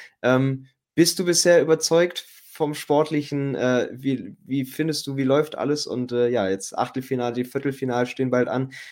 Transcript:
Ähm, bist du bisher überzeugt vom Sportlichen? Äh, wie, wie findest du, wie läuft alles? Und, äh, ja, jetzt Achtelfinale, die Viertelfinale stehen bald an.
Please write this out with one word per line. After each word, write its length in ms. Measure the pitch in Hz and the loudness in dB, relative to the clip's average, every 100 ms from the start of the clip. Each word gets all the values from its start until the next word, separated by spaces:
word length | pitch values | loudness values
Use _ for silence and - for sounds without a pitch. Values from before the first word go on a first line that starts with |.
| - _ | -20 _
Ähm, 460 | 123 127 135 135 135 _ _ | 2 4 2 -2 -8 _ _
bist 240 | - 170 - | 2 2 2
du 80 | 175 | 0
bisher 380 | 165 175 175 | 2 6 6
überzeugt 640 | 151 156 - 165 175 175 - - - | 6 2 2 2 2 -2 -16 -20 -20
vom 240 | - 151 151 | -4 -4 -4
Sportlichen? 800 | - 147 156 151 139 143 139 135 | 0 2 2 -2 -4 -4 -2 -2
Äh, 340 | 123 123 - | 0 0 -2
wie, 440 | 123 135 123 98 - - | -4 -4 -4 -6 -16 -6
wie 200 | 135 131 | -6 -4
findest 420 | - 160 151 - | -4 -4 -4 -6
du, 100 | 139 | -2
wie 60 | |
läuft 340 | 131 143 151 - | 2 2 0 -4
alles? 300 | 120 147 - | -2 -2 -4
Und, 240 | 117 123 | -6 -2
äh, 160 | 120 120 | 0 2
ja, 200 | 120 95 | 2 0
jetzt 300 | 98 - - | -2 -4 -4
Achtelfinale, 560 | 123 131 131 127 120 | -4 -6 -6 -4 -2
die 100 | 120 | -4
Viertelfinale 640 | 123 135 139 139 131 123 123 | -4 -4 -4 -4 -2 0 -2
stehen 240 | - 131 | -2 0
bald 200 | 123 123 | 0 0
an. 220 | 123 135 - - | -2 -4 -10 -20